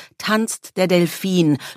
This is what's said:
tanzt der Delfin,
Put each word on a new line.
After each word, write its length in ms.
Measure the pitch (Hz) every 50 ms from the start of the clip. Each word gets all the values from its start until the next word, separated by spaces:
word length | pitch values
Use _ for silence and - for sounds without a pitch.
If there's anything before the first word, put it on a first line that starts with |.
| - - _ -
tanzt 580 | - 196 214 220 226 220 - - - - -
der 120 | 180 185 175
Delfin, 720 | 180 175 175 156 - - - 190 185 175 165 151 147 135 - - -